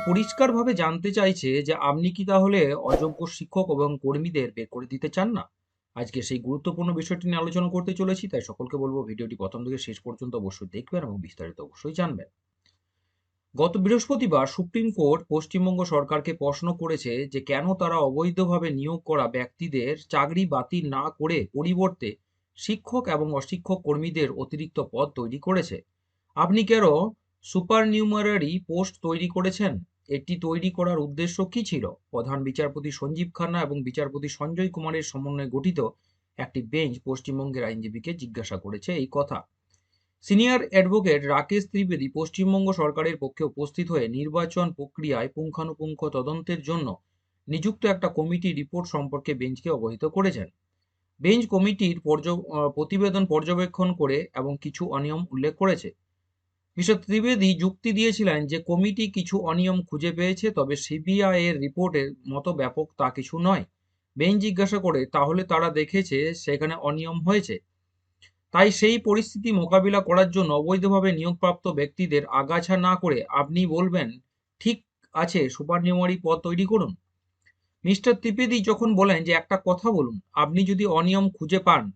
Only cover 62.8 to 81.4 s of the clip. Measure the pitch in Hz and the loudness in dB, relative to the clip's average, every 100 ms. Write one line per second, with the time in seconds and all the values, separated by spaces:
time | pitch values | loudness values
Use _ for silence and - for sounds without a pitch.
62.8 | 151 - 127 131 123 160 180 180 95 _ | -4 -2 -2 -2 -8 -2 2 2 -2 _
63.8 | _ _ _ 139 170 208 208 185 196 202 | _ _ _ 0 2 4 2 0 0 2
64.8 | 180 143 131 151 143 185 180 160 165 151 | 2 0 0 0 2 2 0 0 2 0
65.8 | 151 196 185 139 156 170 - 143 156 165 | 0 0 0 0 -2 -4 -2 -2 -2 -2
66.8 | 147 156 165 165 160 208 - 95 - _ | -2 -2 -4 -2 2 2 0 -6 -10 _
67.8 | _ _ _ _ _ _ _ 175 202 202 | _ _ _ _ _ _ _ 6 6 6
68.8 | 214 233 214 214 220 214 226 196 170 190 | 4 4 4 2 0 -4 0 2 6 6
69.8 | 196 202 190 180 185 185 170 147 156 190 | 6 4 4 6 6 4 2 2 2 2
70.8 | 190 196 190 160 170 170 180 175 185 143 | 4 4 4 2 0 0 0 0 -2 -2
71.8 | 143 - 175 143 - 135 139 170 175 190 | -2 -2 0 2 2 0 0 0 2 2
72.8 | 180 180 175 127 - 139 143 175 180 160 | 4 4 2 0 0 -2 0 2 2 2
73.8 | 185 175 120 127 _ _ _ - 220 233 | 2 0 -2 -8 _ _ _ -4 -2 -2
74.8 | _ _ _ 160 175 175 131 - 147 175 | _ _ _ -2 0 0 0 -2 -2 0
75.8 | 175 180 180 180 165 165 170 170 190 214 | 2 2 0 0 0 0 0 0 2 2
76.8 | 135 90 _ _ _ _ _ _ _ _ | 0 -6 _ _ _ _ _ _ _ _
77.8 | 175 196 254 240 226 214 247 240 196 214 | 0 2 4 2 2 0 2 2 2 2
78.8 | 226 196 196 165 165 165 - 190 185 180 | 4 6 6 4 2 0 0 0 0 0
79.8 | 233 190 123 104 - 147 147 175 190 190 | 2 2 0 -4 -4 0 2 2 2 2
80.8 | 208 160 175 196 196 - | 2 4 4 4 2 0